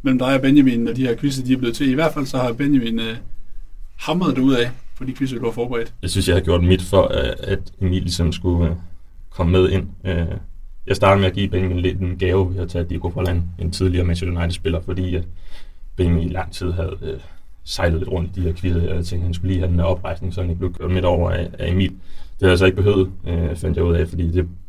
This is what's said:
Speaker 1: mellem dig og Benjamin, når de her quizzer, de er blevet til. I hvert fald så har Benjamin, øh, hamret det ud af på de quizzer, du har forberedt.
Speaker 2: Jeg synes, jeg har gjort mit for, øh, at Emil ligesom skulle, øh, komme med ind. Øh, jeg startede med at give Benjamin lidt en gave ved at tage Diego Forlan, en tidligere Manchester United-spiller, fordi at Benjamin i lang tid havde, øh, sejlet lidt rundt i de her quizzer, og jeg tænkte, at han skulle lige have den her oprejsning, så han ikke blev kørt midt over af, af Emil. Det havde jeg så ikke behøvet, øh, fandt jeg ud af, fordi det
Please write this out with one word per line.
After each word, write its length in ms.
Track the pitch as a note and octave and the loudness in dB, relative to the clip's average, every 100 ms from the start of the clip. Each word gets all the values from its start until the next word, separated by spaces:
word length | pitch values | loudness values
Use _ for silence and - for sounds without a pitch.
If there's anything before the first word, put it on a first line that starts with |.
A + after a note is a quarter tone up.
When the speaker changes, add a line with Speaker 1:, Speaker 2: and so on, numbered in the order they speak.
Speaker 1:
mellem 160 | C3+ B2+ | 2 2
dig 160 | B2+ | 2
og 60 | C3+ | 2
Benjamin, 400 | C3+ D3 C3 A#2 | 6 6 6 2
når 120 | A#2 | -2
de 140 | A#2 B2+ | 0 -2
her 100 | A2+ | 0
quizzer, 280 | C#3+ C3+ | -2 -2
de 80 | B2 | 0
er 40 | B2+ | 0
blevet 200 | A#2+ A#2 | 0 0
til. 140 | C#3 | 0
I 40 | |
hvert 200 | C3 D#3+ | 2 0
fald 120 | D3+ C3+ | 0 -4
så 120 | C3 | -2
har 140 | B2 | -2
Benjamin, 480 | A#2 C#3+ C#3 A#2 A2+ | 0 2 2 2 -2
øh, 160 | A2+ A2 - - - - - - - - | -4 -6 -6 -6 -4 -6 -8 -10 -12 -8
hamret 400 | - F3 E3 C3 | -2 0 2 4
det 60 | |
ud 100 | C3 | 4
af 160 | B2 A#2+ - - - | 4 2 -2 -8 -6
på 60 | |
de 80 | B2+ | -6
quizzer, 240 | B2 C3+ A#2+ | -4 -4 -2
du 60 | |
har 80 | A#2 | -4
forberedt. 420 | A#2 A#2+ A#2+ A2 - | -2 -2 -2 -4 -6
Speaker 2:
Jeg 80 | E2+ | -2
synes, 180 | F#2+ F2 | 0 4
jeg 80 | F2+ | 2
har 40 | |
gjort 220 | E2+ F2 | 4 4
mit 180 | F2 F#2 | 6 4
for, 300 | - - - | 6 4 4
øh, 200 | - C2 - - | 2 -2 -4 -4
at 200 | F#2+ - - | -4 -4 -4
Emil 220 | F#2 F2+ | 0 0
ligesom 300 | E2+ E2+ E2+ | -2 0 0
skulle, 380 | - F#2 F2 E2 | 0 0 2 2
øh, 60 | E2+ - - - - - | -2 -8 -12 -14 -16 -14
komme 220 | - E2+ | -2 2
med 180 | F#2 F#2 | 4 4
ind. 180 | F#2+ - - | 2 -2 -8
Øh, 220 | G2 F2 E2 - - - - - - | -2 -2 -2 -4 -10 -12 -12 -10 -4
jeg 100 | G2 | 2
startede 240 | G2 G2 | 4 6
med 60 | F#2 | 4
at 60 | |
give 140 | F#2 G2 | 2 0
Benjamin 320 | F2+ F#2 F2 | 0 0 0
lidt 180 | F2+ F#2 | 0 0
en 160 | F2+ E2+ | -4 0
gave 360 | F#2 F#2 F2 | 2 2 2
ved 80 | F2+ | -2
at 60 | E2+ | -4
tage 160 | F2+ E2 | -4 -2
Diego 220 | E2 E2+ | -4 -4
Forlan, 320 | E2+ F2+ F2 E2+ - | -2 0 0 -2 -4
en 120 | E2 | -6
tidligere 340 | - F#2 F2 | 0 2 2
Manchester 320 | F2 E2+ F2+ E2+ | 2 0 -2 0
United-spiller, 440 | E2+ E2+ - E2 | -2 -2 -2 -2
fordi 340 | - F2+ F#2 F2+ | -2 -4 -2 -2
at 80 | F2+ - - - - - - - | -4 -8 -8 -6 -8 -10 -12 0
Benjamin 320 | F2 E2 E2+ | 2 2 0
i 40 | |
lang 200 | - E2 | -4 -6
tid 200 | - F2+ | -4 -4
havde, 240 | F2 E2+ - | -2 -4 -6
øh, 180 | D#2+ D#2+ - - - - | -8 -8 -10 -14 -16 -14
sejlet 340 | - - F2 D#2+ | -10 -2 0 0
lidt 120 | - | -2
rundt 200 | F2+ E2+ F#2 | -2 -4 -2
i 40 | |
de 60 | E2+ | -2
her 60 | |
quizzer, 280 | E2 F2+ E2+ E2+ | -2 0 0 2
og 60 | E2+ | 0
jeg 80 | |
tænkte, 120 | E2+ F2 | 0 -2
at 60 | |
han 120 | F2 | -2
skulle 140 | F2 F#2 | -2 0
lige 120 | F#2 | 0
have 100 | F2 | 2
den 80 | E2+ | 2
her 60 | E2+ | 2
oprejsning, 480 | D#2+ E2 E2 F2+ | 0 -2 -4 -4
så 60 | F2+ | -4
han 100 | F2 | -4
ikke 80 | F2 | -2
blev 160 | F2+ | -4
kørt 160 | - F2 | -4 -2
midt 140 | F#2 | 2
over 260 | F2+ F2 E2+ | 2 2 2
af, 200 | E2+ F2 - | 0 -4 -4
af 100 | E2 | 0
Emil. 200 | F#2 G2 | 2 0
Det 500 | - - - - - | -2 -6 -6 -6 2
havde 100 | F#2+ | 4
jeg 80 | F2+ | 6
så 60 | |
ikke 120 | F#2+ F#2+ | 6 6
behøvet, 340 | G2 G2 F#2 - - | 4 4 2 -2 -4
øh, 300 | E2+ E2 D#2 | 0 0 -2
fandt 200 | E2 E2 | -2 2
jeg 80 | |
ud 100 | F2 | 2
af, 140 | E2 E2 | 2 0
fordi 220 | E2+ E2 | -2 0
det 180 | F2+ E2+ - | 0 0 -6